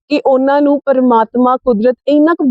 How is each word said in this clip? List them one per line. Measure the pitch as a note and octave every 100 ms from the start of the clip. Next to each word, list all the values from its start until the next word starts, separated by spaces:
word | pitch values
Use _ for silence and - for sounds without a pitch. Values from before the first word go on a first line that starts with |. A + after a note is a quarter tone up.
| -
ਕਿ | C#4+ -
ਉਹਨਾਂ | C4 C4+ C#4+
ਨੂੰ | C#4+ C#4+
ਪਰਮਾਤਮਾ | - C4 B3+ A3+ A3 B3 B3 B3+
ਕੁਦਰਤ | - G#3 A#3+ B3 -
ਇੰਨਾ | D4 D4+
ਕੁ | F4 C#4+